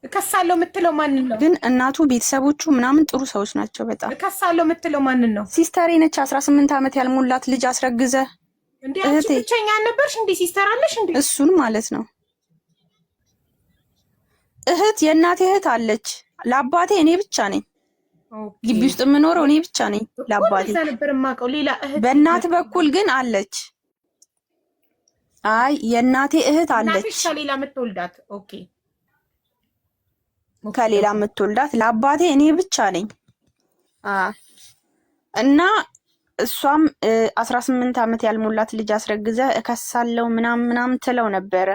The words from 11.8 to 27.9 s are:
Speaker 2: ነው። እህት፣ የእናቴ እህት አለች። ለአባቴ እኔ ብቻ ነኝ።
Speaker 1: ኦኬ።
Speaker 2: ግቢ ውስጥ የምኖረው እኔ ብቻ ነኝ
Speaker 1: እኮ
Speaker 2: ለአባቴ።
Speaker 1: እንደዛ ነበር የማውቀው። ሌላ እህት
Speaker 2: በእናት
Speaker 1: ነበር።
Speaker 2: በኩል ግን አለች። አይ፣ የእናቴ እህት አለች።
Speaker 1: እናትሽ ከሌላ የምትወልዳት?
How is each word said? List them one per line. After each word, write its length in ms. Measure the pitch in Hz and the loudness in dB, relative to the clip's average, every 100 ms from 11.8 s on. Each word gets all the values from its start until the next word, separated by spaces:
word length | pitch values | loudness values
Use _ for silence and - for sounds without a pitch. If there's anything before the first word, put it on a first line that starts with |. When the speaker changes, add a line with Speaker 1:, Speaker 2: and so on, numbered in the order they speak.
| - | -4
Speaker 2:
ነው። 140 | - 226 _ _ _ _ _ _ _ _ _ _ _ _ _ _ _ _ _ _ _ _ _ _ _ _ _ | -8 -8 _ _ _ _ _ _ _ _ _ _ _ _ _ _ _ _ _ _ _ _ _ _ _ _ _
እህት፣ 360 | - 339 415 427 | -2 2 2 2
የእናቴ 400 | 311 320 349 359 | 2 4 4 2
እህት 220 | 370 392 370 | 2 2 0
አለች። 400 | 233 226 220 - - _ _ | -2 0 -4 -4 -14 _ _
ለአባቴ 460 | 233 254 254 339 359 403 | -2 -2 0 0 2 4
እኔ 140 | 311 349 | 4 2
ብቻ 200 | 403 - 208 | -2 -4 -2
ነኝ። 160 | 196 - _ _ _ _ _ _ | -4 -8 _ _ _ _ _ _
Speaker 1:
ኦኬ። 220 | 220 214 - | -16 -16 -10
Speaker 2:
ግቢ 160 | 226 220 | -2 0
ውስጥ 200 | 262 - | 0 0
የምኖረው 440 | 262 285 311 339 | 2 4 4 2
እኔ 100 | 294 302 | 2 2
ብቻ 180 | 339 - 208 | 0 -4 -4
ነኝ 160 | 208 | -4
Speaker 1:
እኮ 200 | 226 - 269 | -8 -14 -4
Speaker 2:
ለአባቴ። 340 | 208 202 381 | 0 2 0
Speaker 1:
እንደዛ 180 | - 403 | -2 -2
ነበር 240 | 311 240 294 | -4 -4 -4
የማውቀው። 400 | 269 262 247 247 | -2 -2 -4 -4
ሌላ 200 | 294 285 262 | -2 -4 -4
እህት 200 | 285 214 | -6 -2
Speaker 2:
በእናት 420 | 233 285 302 349 | 2 4 4 4
Speaker 1:
ነበር። 120 | 339 | 0
Speaker 2:
በኩል 320 | 349 320 359 311 | -2 -2 0 2
ግን 180 | 302 415 | 2 0
አለች። 440 | 262 254 208 202 - - _ _ _ _ _ _ _ _ _ _ _ _ _ _ _ _ _ | 0 -2 -4 -4 -12 -14 _ _ _ _ _ _ _ _ _ _ _ _ _ _ _ _ _
አይ፣ 300 | 208 220 262 294 220 | -2 2 2 0 0
የእናቴ 480 | 233 254 262 277 320 | 2 2 2 2 2
እህት 260 | - 302 339 | 2 2 2
አለች። 240 | 240 220 320 | 0 0 -2
Speaker 1:
እናትሽ 240 | 440 - | -4 -6
ከሌላ 280 | 339 302 285 | -4 -4 -6
የምትወልዳት? 600 | 269 277 269 240 | -6 -6 -8 -8